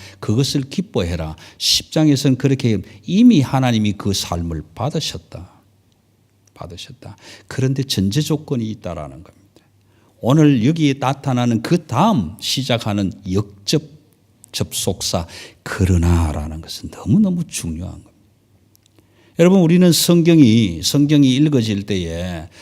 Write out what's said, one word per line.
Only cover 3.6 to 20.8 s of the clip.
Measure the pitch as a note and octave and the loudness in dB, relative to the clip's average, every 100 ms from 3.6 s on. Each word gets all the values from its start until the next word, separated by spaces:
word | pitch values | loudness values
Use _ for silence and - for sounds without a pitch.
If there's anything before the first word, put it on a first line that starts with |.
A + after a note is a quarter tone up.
| B2+ A2+ G#2 | 0 2 0
그 | G2 G2+ | -2 -4
삶을 | F#2+ - E2+ E2+ D#2+ - | -4 -4 -6 -4 -8 -10
받으셨다. | - A#2 D#3+ - F2+ - - F2+ _ _ _ _ _ _ _ _ _ _ | -8 -6 -4 -8 -10 -14 -18 -18 _ _ _ _ _ _ _ _ _ _
받으셨다. | _ E2+ E2+ - - - G#2 - - _ | _ -18 -16 -18 -18 -20 -20 -20 -20 _
그런데 | - C3 C3+ | -4 -2 -2
전제 | C3+ - G2 A#2 | -2 -2 0 0
조건이 | D3+ D3+ D3+ C3 A2 | -2 -4 -4 -6 -6
있다라는 | G#2 - E2 C#2+ C2+ | -8 -10 -10 -12 -16
겁니다. | F#2 _ _ _ _ _ _ _ _ _ | -20 _ _ _ _ _ _ _ _ _
오늘 | A2 D3+ D3+ C3+ A2+ | 2 4 6 4 2
여기에 | E3 D3+ C3+ | 2 0 0
나타나는 | B2+ C3+ C#3+ B2 A#2+ A2+ | -4 -4 -4 -2 0 -2
그 | A2+ F3 - | 0 -2 -2
다음 | A#2+ G#3 F3+ D#2 F#2 | 0 0 0 -2 -8
시작하는 | - - B2+ A#2 A2 G#2 G2 - F2 | -8 -6 -2 -2 -2 -2 -4 -6 -4
역접, | F#2 G#2 - - D#3 - - _ _ _ _ _ | -4 -4 -10 -4 -4 -4 -20 _ _ _ _ _
접속사 | - G2+ - - F#2 - G2 E2+ - - _ | -10 -8 -6 -6 -6 -6 -6 -8 -14 -20 _
"그러나"라는 | - - F2+ F#2 E2+ E2+ E2 D#2 D#2 D#2+ | -12 -2 2 2 2 2 0 -4 -8 -12
것은 | E2 - - | -14 -14 -14
너무너무 | - F2 D3+ G3+ F3 | -12 0 2 2 -2
중요한 | E3 - E2+ D#2 F2+ | -6 -8 -8 -8 -10
겁니다. | D#2+ - _ _ _ _ _ _ _ _ _ _ _ _ - | -14 -20 _ _ _ _ _ _ _ _ _ _ _ _ 2
여러분, | F3 F#3+ | 4 6
우리는 | E3 F3 F3+ | 4 6 4
성경이, | D#3+ - F3 E3 E3 B2+ A2+ G#2 D#2+ | 4 4 4 6 6 6 6 2 -2